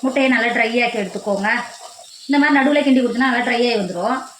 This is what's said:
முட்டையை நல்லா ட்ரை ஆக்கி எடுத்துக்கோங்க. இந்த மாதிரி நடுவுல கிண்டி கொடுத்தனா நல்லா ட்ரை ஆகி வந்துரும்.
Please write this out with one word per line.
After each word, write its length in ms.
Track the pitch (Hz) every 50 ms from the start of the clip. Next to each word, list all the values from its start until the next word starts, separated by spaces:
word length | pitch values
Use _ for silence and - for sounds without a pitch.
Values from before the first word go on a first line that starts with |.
| -
முட்டையை 240 | 262 254 285 262 262 254
நல்லா 140 | 226 226 233 240
ட்ரை 140 | 247 226 220 233 240 240
ஆக்கி 160 | 233 233 220
எடுத்துக்கோங்க. 460 | 202 180 - 196 - 214 202 190 196 214 240 240 - - - - - - - - - - - - - -
இந்த 80 | 277 285
மாதிரி 160 | 285 302 285 277
நடுவுல 220 | 262 285 294 294 277
கிண்டி 160 | 277 262 254
கொடுத்தனா 280 | 247 226 202 233 262 262
நல்லா 160 | 240 240 214
ட்ரை 140 | 247 240 233
ஆகி 180 | 247 240 226 208
வந்துரும். 380 | 190 180 180 175 185 226 262 277 - - -